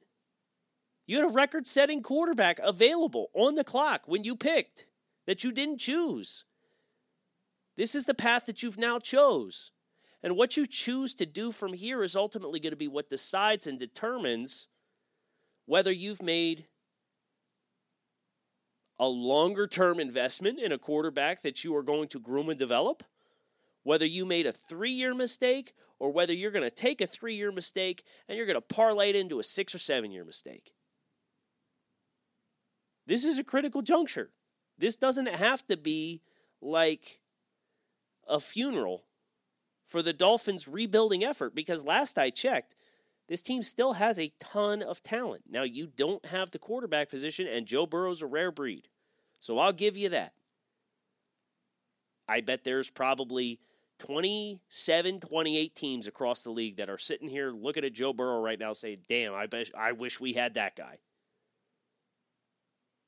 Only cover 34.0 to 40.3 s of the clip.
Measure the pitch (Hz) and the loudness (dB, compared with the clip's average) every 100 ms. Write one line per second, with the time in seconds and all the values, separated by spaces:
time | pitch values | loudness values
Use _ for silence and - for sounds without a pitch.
34 | 320 147 101 _ _ _ _ - 202 220 | 2 -4 -8 _ _ _ _ -2 -2 2
35 | 262 262 254 170 220 262 - 170 151 156 | 2 2 -2 2 2 2 0 -2 -2 -4
36 | 160 165 - _ _ _ 135 160 160 156 | -4 -8 -16 _ _ _ 0 4 4 2
37 | - - _ _ _ _ _ _ _ _ | -6 -20 _ _ _ _ _ _ _ _
38 | _ _ - 151 - 214 277 202 95 90 | _ _ -4 -2 -2 -4 -2 -2 -2 -4
39 | - _ _ _ _ _ _ _ - 170 | -10 _ _ _ _ _ _ _ -6 -2
40 | 165 147 180 | -2 4 6